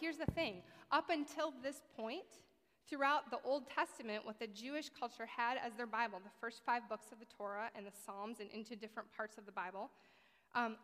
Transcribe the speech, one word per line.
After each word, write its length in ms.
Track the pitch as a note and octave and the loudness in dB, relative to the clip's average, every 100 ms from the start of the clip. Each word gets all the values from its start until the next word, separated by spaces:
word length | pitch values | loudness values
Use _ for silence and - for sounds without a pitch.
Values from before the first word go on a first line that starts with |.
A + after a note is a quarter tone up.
here's 180 | D#4+ D#4 | -2 0
the 120 | D4+ | -2
thing. 300 | - D4+ F3+ - - - | 2 2 0 -8 -14 4
Up 180 | C#4+ D#4+ | 4 6
until 420 | E4 D4 - D#4 C4 | 2 2 0 0 0
this 220 | C4+ C#4+ - - | -4 -6 -12 -6
point, 260 | A3 D#4 - - - _ _ _ - | -4 -4 -6 -16 -20 _ _ _ -6
throughout 420 | C#4+ C#4 D4 - | 4 6 6 4
the 60 | B3 | -2
Old 200 | B3 C#4+ B3+ | 2 2 2
Testament, 560 | - E4 - A3+ G#3+ | 2 2 0 -2 -2
what 140 | A3 G#3+ | -2 -4
the 80 | A3+ | -6
Jewish 420 | G3+ B3 D4 D4 - | -4 -4 -2 -4 -6
culture 280 | B3 - A3+ | -6 -4 -6
had 320 | - A#3 B3+ | 0 2 2
as 120 | A#3+ | -2
their 120 | A3 A#3 | -4 -2
Bible, 340 | A3 A#3 F#3+ | 2 2 0
the 60 | G3+ - | -10 -6
first 220 | A3+ - | -6 -4
five 240 | - A#3+ G#3+ | 2 2 2
books 240 | G#3+ - | -6 -6
of 60 | A3+ | -16
the 80 | A#3 | -16
Torah 420 | - G3+ G3+ A3+ | -6 -4 -2 -4
and 100 | - | -4
the 60 | G3+ G3 - | -10 -10 -10
Psalms 320 | G3 G#3+ A3+ | -4 -2 -2
and 80 | G3+ | -4
into 260 | A3 G#3+ A3+ | -6 -6 -6
different 380 | G#3+ A3+ - | -6 -8 -8
parts 220 | - G#3+ - | -4 -4 -4
of 80 | |
the 80 | G3+ | -8
Bible, 380 | F#3+ F3+ F#3+ A#3+ - - - - _ _ | -4 -4 -4 -6 -10 -20 -20 -20 _ _
um, 220 | A#3+ A#3 A3 | 2 2 2